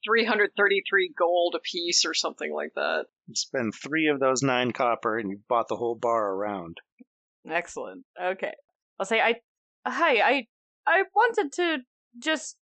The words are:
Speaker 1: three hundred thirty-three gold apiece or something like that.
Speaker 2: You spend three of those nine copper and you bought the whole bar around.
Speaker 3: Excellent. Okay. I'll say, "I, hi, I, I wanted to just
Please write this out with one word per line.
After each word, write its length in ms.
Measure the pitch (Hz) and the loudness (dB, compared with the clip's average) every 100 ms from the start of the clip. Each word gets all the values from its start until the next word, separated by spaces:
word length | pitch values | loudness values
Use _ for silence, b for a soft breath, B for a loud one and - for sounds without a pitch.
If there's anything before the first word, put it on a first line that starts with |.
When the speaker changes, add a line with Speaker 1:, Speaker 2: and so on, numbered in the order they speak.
| 208 | 2
Speaker 1:
three 180 | 226 | 2
hundred 260 | 220 214 202 - | 2 2 0 4
thirty-three 560 | 202 196 - 196 185 147 | 4 4 2 0 0 0
gold 380 | 170 175 175 170 | 2 2 2 -2
apiece 480 | - 180 170 170 | -6 -6 -2 0
or 100 | 170 | 0
something 400 | 160 160 156 156 | 0 -4 -6 -8
like 160 | - 78 - | -6 -6 -4
that. 300 | 76 80 - _ - | -2 -2 -4 _ -10
Speaker 2:
You 80 | |
spend 380 | 73 - 135 117 | -8 -4 -2 -2
three 320 | - 139 151 156 | -4 -6 0 0
of 140 | 143 | 2
those 240 | 131 131 | 2 2
nine 260 | 139 123 123 | 2 2 0
copper 480 | 113 127 113 117 110 | 0 0 2 0 -2
and 100 | 104 | -4
you 120 | 101 _ | -8 _
bought 180 | 120 113 | 0 0
the 80 | 107 | -2
whole 200 | 117 113 | -4 -2
bar 380 | 120 113 104 | 0 0 0
around. 420 | 95 104 101 85 82 _ _ - _ _ _ - | -2 -4 -6 -8 -14 _ _ -20 _ _ _ -6
Speaker 3:
Excellent. 540 | 165 170 - 113 92 - - | -6 -4 -10 -10 -12 -20 -8
Okay. 300 | 180 190 190 - _ _ _ _ | -6 -4 -6 -10 _ _ _ _
I'll 60 | 196 | -2
say, 140 | 226 | 2
"I, 140 | 220 233 _ _ _ _ | 2 0 _ _ _ _
hi, 360 | - 247 330 233 | -6 0 2 4
I, 260 | 196 277 226 _ _ _ - | 4 2 -2 _ _ _ 0
I 160 | 339 381 392 | 2 2 2
wanted 360 | 466 466 311 | 2 2 -2
to 240 | - 349 311 254 _ _ 240 | 0 0 0 -6 _ _ -8
just 340 | 277 311 - - | -2 -2 -4 -18